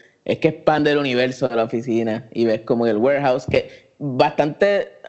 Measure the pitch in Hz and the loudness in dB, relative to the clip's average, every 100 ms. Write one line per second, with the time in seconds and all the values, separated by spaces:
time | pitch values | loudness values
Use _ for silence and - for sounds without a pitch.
0 | - _ - 117 160 156 - 151 147 147 | -20 _ -6 0 0 0 0 2 2 2
1 | 139 123 127 - 127 117 113 117 127 113 | 0 0 0 0 -2 0 -2 -4 -2 -2
2 | 113 110 - - 117 110 - 117 117 107 | -2 -4 -6 -2 0 0 0 0 2 2
3 | 131 143 139 135 - 131 - - _ - | 2 2 0 -2 0 -2 -2 -14 _ -10
4 | 143 127 147 147 151 143 202 202 - - | -4 0 0 2 -2 2 2 2 -2 -10